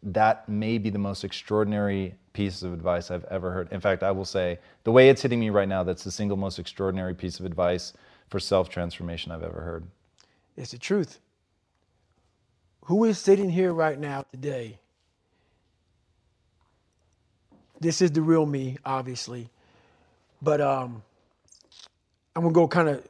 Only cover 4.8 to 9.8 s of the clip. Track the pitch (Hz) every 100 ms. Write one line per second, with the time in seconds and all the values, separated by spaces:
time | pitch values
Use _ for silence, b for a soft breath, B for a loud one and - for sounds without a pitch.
4.8 | - 117 131 135 131 120 110 101 98 95
5.8 | 90 90 - - 104 98 98 87 90 -
6.8 | 98 92 92 90 92 - 92 85 87 90
7.8 | - - b b b 98 - 98 90 -
8.8 | 87 - 87 85 - 82 82 82 82 85